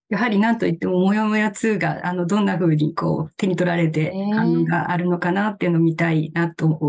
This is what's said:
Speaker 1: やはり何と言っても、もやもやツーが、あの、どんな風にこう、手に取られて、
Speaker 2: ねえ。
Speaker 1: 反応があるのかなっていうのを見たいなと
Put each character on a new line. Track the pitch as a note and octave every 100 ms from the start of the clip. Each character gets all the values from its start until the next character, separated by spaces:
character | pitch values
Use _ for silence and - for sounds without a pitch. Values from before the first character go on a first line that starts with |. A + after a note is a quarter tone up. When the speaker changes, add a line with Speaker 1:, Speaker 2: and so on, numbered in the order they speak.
| -
Speaker 1:
や | F#3+
は | A#3
り | G3+
何 | A3 A3+
と |
言 | F3+ E3+
っ |
て | F#3
も、 | F3+
も | F#3+
や | G#3+ G#3+
も | G#3+
や | G#3+
ツ | G#3 A3
ー | G3+
が、 | D#3+ - F3+
あ |
の、 | F3+ F3
ど | G#3
ん | G3
な | F3+
風 | F3 D3+
に | D3+
こ | - E3 D#3 D#3
う、 | -
手 | F#3+
に | F3
取 | F3
ら | E3+
れ | E3
て、 | D#3 D#3
Speaker 2:
ね | F#3+ G3+
え。 |
Speaker 1:
反 | G#3+ A3 E3+
応 |
が | D#3+ E3+ -
あ | F3+
る |
の | F3+ F3
か | F3+
な | F#3+ G#3+
っ | G3+
て | F3+
い |
う |
の | E3
を |
見 | E3 D#3+
た | E3+
い | D#3+ D#3
な | E3+ E3+
と | - D#3+ D#3